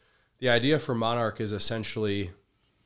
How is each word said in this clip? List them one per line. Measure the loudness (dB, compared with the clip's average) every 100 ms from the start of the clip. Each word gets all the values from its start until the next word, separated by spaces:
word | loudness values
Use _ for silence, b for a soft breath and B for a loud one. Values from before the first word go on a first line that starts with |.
| b b b _
the | 2
idea | 4 4 2
for | 0
Monarch | -2 0 0 0 -2
is | -4
essentially, | -2 -2 -2 -4 -2 -2 -2 -4 -10 _ _ _ _